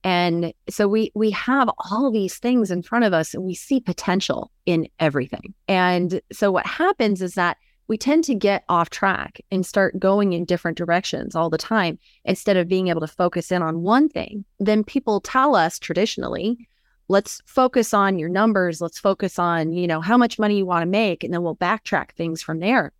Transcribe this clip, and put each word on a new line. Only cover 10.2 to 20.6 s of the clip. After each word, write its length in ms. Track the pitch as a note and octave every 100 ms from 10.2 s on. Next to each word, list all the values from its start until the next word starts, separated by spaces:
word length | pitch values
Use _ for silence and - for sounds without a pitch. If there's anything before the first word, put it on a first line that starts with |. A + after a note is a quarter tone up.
| G3+
in 120 | E3+
different 340 | E3+ F3 E3+ D#3+
directions 560 | F3 F3 - - -
all 160 | E3 E3
the 80 | D#3+
time 400 | - A3 E3+ D#3 _ _
instead 320 | - F#3+ - F#3
of 120 | E3+
being 180 | F#3 F#3
able 140 | E3
to 80 | D#3
focus 420 | - F3 F3 -
in 120 | F3+
on 200 | D#3+ E3
one 260 | F3+ B3 D4+
thing. 360 | - - G#3 - _
Then 240 | G3+ G#3+
people 360 | G#3 C#4 A#3+ G3+
tell 360 | - B3+ C#4 A3
us 200 | E3 -
traditionally, 920 | - E3 A3 - B2+ A#2 G3+ A#3 A#3 _ _ _ -
"Let's 340 | G3 - - _
focus 460 | - B3+ B3+ A3
on 240 | G#3 G3 F#3
your 120 | D#3+
numbers. 520 | F3+ A3 G3+ F3+ D#3+
Let's 200 | E3+ -
focus 400 | G3+ F#3+ F#3+ -
on, 320 | F3 E3 D#3+
you 160 | F3 F3+
know, 120 | D#3+
how 160 | E3+ B3
much 220 | A#3 -
money 180 | G#3
you 100 | G#3